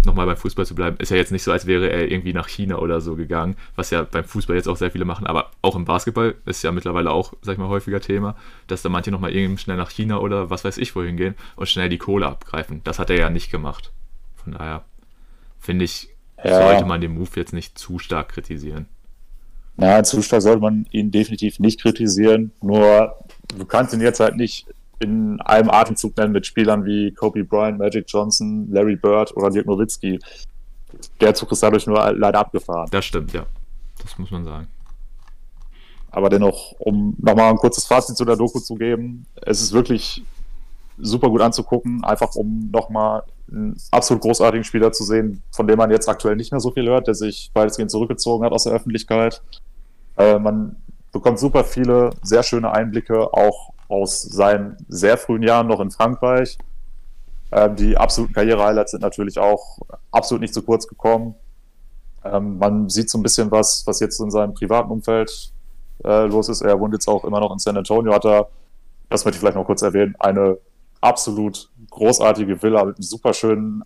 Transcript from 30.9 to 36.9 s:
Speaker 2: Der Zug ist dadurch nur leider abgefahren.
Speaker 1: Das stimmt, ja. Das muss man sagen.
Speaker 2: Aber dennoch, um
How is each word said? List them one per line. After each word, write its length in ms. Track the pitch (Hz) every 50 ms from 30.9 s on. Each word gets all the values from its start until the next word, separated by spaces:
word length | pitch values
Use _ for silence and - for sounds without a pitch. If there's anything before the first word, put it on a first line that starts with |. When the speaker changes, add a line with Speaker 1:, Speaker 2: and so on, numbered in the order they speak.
| - - - - - -
Speaker 2:
Der 120 | 110 107 104
Zug 180 | - 113 - 104
ist 100 | - -
dadurch 240 | 107 110 104 - 113
nur 240 | 107 107 107 107
leider 280 | - - 104 101 101 104
abgefahren. 500 | 107 - - 104 - - 85 85 82 -
Speaker 1:
Das 140 | - 98 -
stimmt, 260 | - - 85 73 -
ja. 140 | - 85 - - - - - - - - - - - -
Das 160 | - - - -
muss 120 | 90 92
man 140 | 95 87 85
sagen. 240 | 80 78 78 80 - - - - - - - - - - - - - - - - - - - - - - - - - - - - -
Speaker 2:
Aber 160 | - - 98 95
dennoch, 440 | 98 101 104 98 - - - - - -
um 360 | - 107